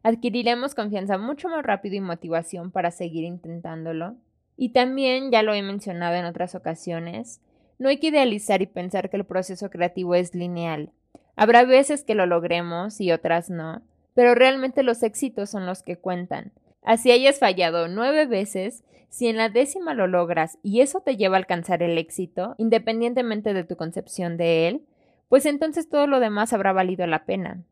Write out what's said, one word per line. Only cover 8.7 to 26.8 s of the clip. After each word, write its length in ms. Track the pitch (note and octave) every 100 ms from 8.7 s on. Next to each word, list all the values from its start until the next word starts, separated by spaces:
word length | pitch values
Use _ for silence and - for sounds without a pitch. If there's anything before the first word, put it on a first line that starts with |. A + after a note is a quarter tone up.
| - F3+ F#3+ F#3+
que 80 | G3
el 80 |
proceso 460 | G3 F#3 F#3 F3+ G3+
creativo 440 | E3+ F3 F3 F3+
es 200 | F3 F3
lineal. 560 | F3 F3 E3+ E3+ D#3 D3+ _ _ _ _ -
Habrá 280 | A3 A#3+
veces 400 | B3+ C4 C#4 D4
que 100 | -
lo 120 | G#3+ F3+
logremos 760 | E3+ E3+ E3+ E3+ E3+ G3+ -
y 120 | F#3
otras 360 | E3 E3 E3+ E3+
no, 320 | E3+ D#3+ F#3 _ _ _
pero 220 | - A#3+
realmente 480 | A#3+ C4 C4+ C4 C4+
los 200 | C4 A#3
éxitos 460 | A3+ - C#4 - G3+
son 160 | G3+
los 180 | F3+ F#3
que 140 | - F3
cuentan. 560 | F#3 F3 F3+ - - _ _ _
Así 280 | - A3+ B3
hayas 260 | B3 C4+ C#4
fallado 480 | - F#3 E3+ E3+ E3
nueve 400 | F#3+ B3+ D4+ D4
veces, 560 | G3+ G3+ F#3+ G3 - _ _ _
si 200 | - A#3
en 80 | A3
la 120 | A3+
décima 460 | A3 C#4+ F#4+ E4
lo 140 | C4 F#3
logras 500 | F3+ E3+ E3 D#3+ -
y 160 | G3+ G#3+
eso 200 | C#4 F#4+
te 160 | D4 A3+
lleva 200 | G3 F#3+
a 20 |
alcanzar 420 | F#3 F3 E3 F3
el 160 | E3+ E3
éxito, 600 | E3 - F3 - F#3 -
independientemente 960 | A3+ A3+ A#3 A3+ A#3 B3 A#3+ G#3+ G#3+
de 80 | F#3+
tu 140 | F3 E3+
concepción 600 | E3 F3 - - F3 E3+
de 300 | E3+ E3 E3+
él, 160 | C4+ _ _ _ _ _
pues 180 | C#4 D4+
entonces 420 | D4 D#4+ D#4+ D#4+
todo 200 | D4 C#4+
lo 100 | C4+
demás 340 | A3+ G#3 A3+
habrá 200 | G#3+ G3
valido 340 | F#3+